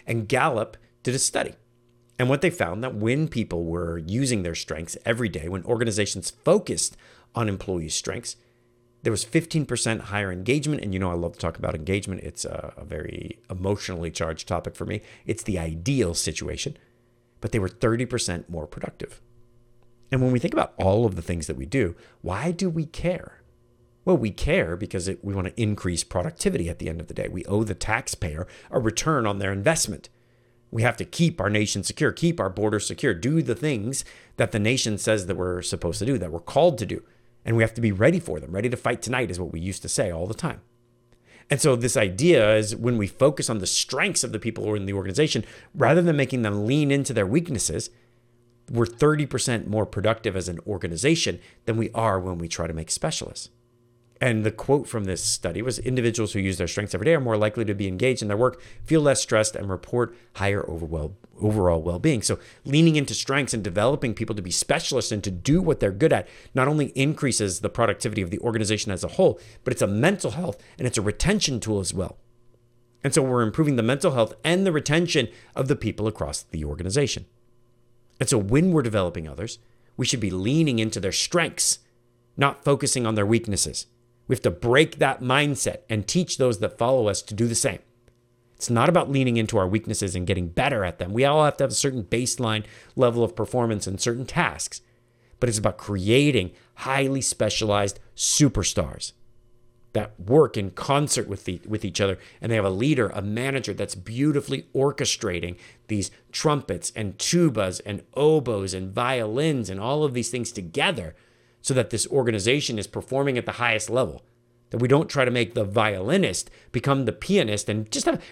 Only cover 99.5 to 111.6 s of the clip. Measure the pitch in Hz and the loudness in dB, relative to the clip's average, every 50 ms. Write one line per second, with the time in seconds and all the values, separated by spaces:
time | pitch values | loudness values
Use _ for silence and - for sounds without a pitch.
99.5 | _ _ _ _ _ _ - _ - 107 107 113 - - 87 98 127 160 147 113 | _ _ _ _ _ _ -14 _ -4 -4 -4 -4 -8 -10 0 4 6 6 6 6
100.5 | - 110 98 95 - - - - 139 143 151 127 - - 104 - 98 - - - | 2 -2 -4 -4 -6 -6 0 2 2 2 2 2 0 -2 -2 -4 -8 -8 -6 -8
101.5 | 90 82 - 101 107 104 - 98 85 - 101 98 92 - - - - - - 113 | -8 -8 -6 -6 -4 -4 -4 -4 -2 0 0 0 0 -4 -8 -16 -14 -8 -4 0
102.5 | 113 110 95 98 92 95 123 147 151 127 110 95 - 104 98 104 107 113 127 139 | 0 2 2 2 0 2 2 2 4 4 2 0 -2 -4 -4 -4 -4 -2 -2 -2
103.5 | 135 135 - 107 95 - 104 95 - 98 90 - 110 123 139 151 143 143 - - | -2 -4 -4 -4 -4 -4 -6 -6 -8 -10 -12 -8 -2 0 2 2 2 0 -2 -2
104.5 | 139 - - - - 135 135 143 143 - 135 113 - - 120 101 90 85 85 87 | -6 -6 -6 -4 0 0 2 2 0 0 -2 -2 -2 -2 -2 -2 -2 -2 -4 -6
105.5 | 90 - - - - _ _ - 107 101 92 - - - _ _ - - - 170 | -8 -12 -16 -20 -20 _ _ -4 -2 -2 -2 -4 -8 -16 _ _ -6 -2 0 0
106.5 | 147 139 123 - 95 82 - - - 117 107 98 92 - - - 165 175 175 156 | 0 0 -2 -4 -6 -6 -6 -8 -6 -6 -6 -6 -6 -4 -2 0 4 4 4 4
107.5 | 117 110 98 92 87 - - 104 101 95 - _ - 131 147 156 160 156 123 120 | 4 2 0 0 -2 -6 -8 -8 -8 -8 -10 _ -2 2 4 6 6 4 2 0
108.5 | 113 98 98 95 92 92 95 95 98 120 120 123 135 123 113 107 110 131 156 160 | -2 -2 -2 -4 -4 -6 -8 -6 -2 -2 0 0 0 0 -2 -2 0 0 2 2
109.5 | 147 127 110 95 95 95 104 123 143 151 151 143 120 123 113 - - 127 113 - | 0 0 -2 -4 -6 -4 -2 -2 0 0 0 0 0 -2 -2 -2 -4 -4 -6 -6
110.5 | - 104 92 82 - 135 151 196 175 117 87 80 - - _ _ _ _ _ _ | -8 -8 -10 -6 -2 0 0 0 0 -2 -6 -8 -12 -16 _ _ _ _ _ _
111.5 | _ _ | _ _